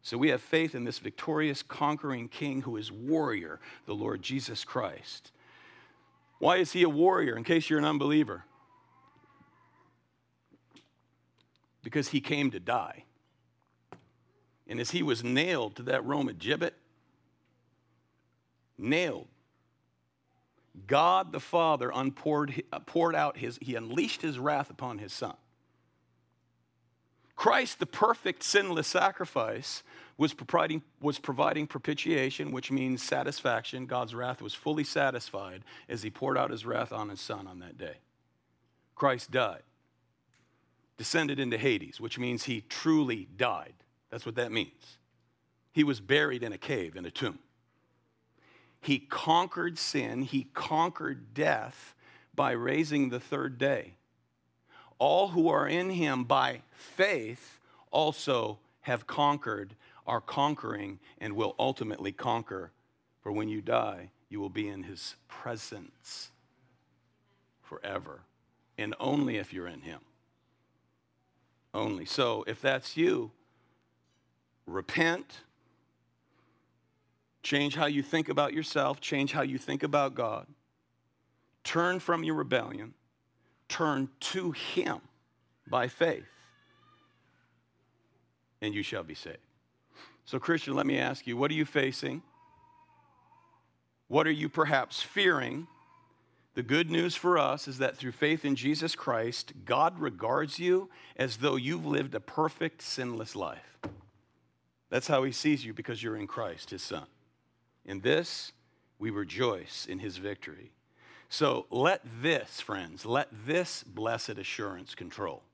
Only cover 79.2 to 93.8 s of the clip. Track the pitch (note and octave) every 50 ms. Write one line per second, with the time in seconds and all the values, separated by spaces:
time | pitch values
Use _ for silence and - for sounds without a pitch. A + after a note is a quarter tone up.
79.2 | C#3 C#3 C#3 D3+ C3 C3+ C3 B2+ - - C#3 C#3 - D3 D3 D3 C#3 C3+ C3 -
80.2 | A#2+ A2 - - - - C#3+ _ _ _ _ _ _ _ _ _ _ _ _ _
81.2 | _ _ _ _ _ _ _ _ _ - - D#3+ E3+ F3+ F3+ F#3 - - E3+ E3+
82.2 | D#3+ D#3+ D#3 D#3 D3 B2+ C3 B2 A2+ A2 A2 G#2+ G#2+ A#2 - _ _ _ _ _
83.2 | _ _ _ _ _ _ _ _ _ _ - - E3 D#3 C#3+ C3+ C3+ C3+ - _
84.2 | - - - F#3 F3+ F3 D#3 - - - - F#3 - - - - - - _ _
85.2 | _ _ _ _ _ _ _ _ _ - C3 B2+ A#2+ B2 - - E3+ E3+ - -
86.2 | - - - - - - _ _ _ _ _ _ _ _ _ _ _ _ _ _
87.2 | _ _ _ _ _ _ _ _ _ _ _ _ _ _ _ _ _ _ _ _
88.2 | _ _ _ _ _ _ _ _ G#2+ G#2+ G#2 G#2 G2 - - G2 E2+ D#2 D#2 -
89.2 | - E2 - - _ _ _ _ _ _ _ _ _ _ _ - - - _ _
90.2 | _ - - C3 - - E3+ D#3 - C#3+ C3+ - - C#3 C#3 C3 B2+ B2+ C3+ -
91.2 | - B2 A#2+ A#2+ C#3 D3 D#3+ D#3 D3+ - - D3 C3+ C3+ C3 - - C3+ B2+ D#3+
92.2 | - _ _ _ - _ _ _ - _ _ _ - _ _ _ _ _ _ _
93.2 | _ _ - _ _ _ _ _ _ _ _ _